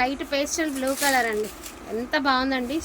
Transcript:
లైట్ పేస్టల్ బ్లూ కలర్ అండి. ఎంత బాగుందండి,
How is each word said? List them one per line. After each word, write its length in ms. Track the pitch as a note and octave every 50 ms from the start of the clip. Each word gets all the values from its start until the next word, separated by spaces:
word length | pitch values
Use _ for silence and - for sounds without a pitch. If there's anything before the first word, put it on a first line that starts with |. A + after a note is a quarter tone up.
లైట్ 220 | B3 C4 C#4 B3+ E4 - C#4+
పేస్టల్ 360 | C#4 D4 C#4+ - E4+ D#4+ D#4 C4+
బ్లూ 140 | C4+ C4 C4 C#4 C4+
కలర్ 260 | C#4+ C#4 C4+ B3+ A#3 A3+ G#3+
అండి. 160 | G#3+ G#3+ F#3+ - - - - - - - - G3+
ఎంత 180 | A3+ B3 B3 D#4 D4+ C4+
బాగుందండి, 480 | C#4+ C4 B3+ C4 C4+ C4 B3+ B3 A#3+ C#4+ D#4+